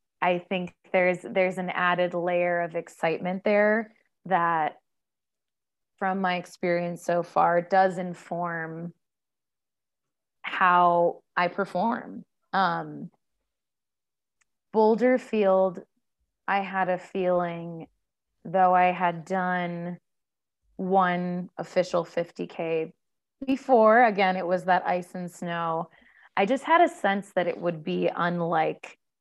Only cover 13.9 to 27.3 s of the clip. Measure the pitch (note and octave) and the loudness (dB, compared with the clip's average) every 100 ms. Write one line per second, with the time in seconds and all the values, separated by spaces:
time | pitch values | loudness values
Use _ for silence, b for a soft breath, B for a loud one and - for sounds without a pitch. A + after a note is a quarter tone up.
13.9 | _ _ _ _ _ _ _ _ G#3 G#3+ | _ _ _ _ _ _ _ _ 2 4
14.9 | A3+ B3 B3+ B3+ A3 G3 F#3+ F#3+ F#3 - | 4 4 2 0 0 4 4 2 -2 -14
15.9 | _ _ _ _ _ - G3 G3 F#3+ F#3 | _ _ _ _ _ -4 -4 -2 -2 -2
16.9 | F3+ F3+ G3 F3+ F3+ F3 E3+ E3+ E3 - | -2 -4 -4 0 0 -2 -6 -10 -14 -16
17.9 | _ _ _ _ _ - F3+ F#3 F#3 F3+ | _ _ _ _ _ -4 2 4 6 4
18.9 | F3+ F3+ E3+ D#3 F#3+ F3+ F3+ F3 F3 F3 | 2 -2 -4 -4 -4 -2 -2 -4 -6 -8
19.9 | F3 _ _ _ _ _ _ _ - F#3+ | -10 _ _ _ _ _ _ _ -8 0
20.9 | F#3+ F3+ F3 F3+ F3+ F3+ - E3 - F3+ | 2 2 0 -4 -6 -8 -12 -4 -2 0
21.9 | F3 E3 - E3+ - F3 - E3 D#3+ E3 | -2 -4 -6 -6 -8 -12 -8 -4 -4 -6
22.9 | - _ _ _ _ C4+ C4 - B3 A3 | -12 _ _ _ _ -6 -4 2 6 8
23.9 | A3 A#3+ G3 F#3+ F#3 F3 F#3 E3+ F3+ F#3 | 8 6 4 2 0 -2 -2 2 0 0
24.9 | F3+ F3 F#3 F3+ - F3 E3+ E3+ E3 F3 | -4 -4 -10 -12 -10 -8 -6 -4 -4 -8
25.9 | b b b b - G3+ - - E4 E4+ | b b b b -2 0 0 4 4 4
26.9 | - G3+ G3 F#3+ | 2 -2 -2 -2